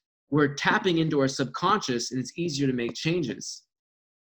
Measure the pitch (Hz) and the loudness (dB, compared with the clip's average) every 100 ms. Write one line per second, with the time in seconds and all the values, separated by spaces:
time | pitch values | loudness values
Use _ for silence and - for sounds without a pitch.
0 | _ _ _ 147 143 143 196 - 185 165 | _ _ _ 2 2 2 2 2 2 2
1 | 160 147 135 - 123 - 180 208 - 120 | 2 2 2 0 -4 0 0 2 0 -2
2 | - 127 120 - 170 139 135 123 117 - | -2 -6 -6 -6 -4 0 0 0 -4 -2
3 | 160 175 127 95 - - _ _ _ _ | 0 0 -2 -6 -10 -14 _ _ _ _
4 | _ _ | _ _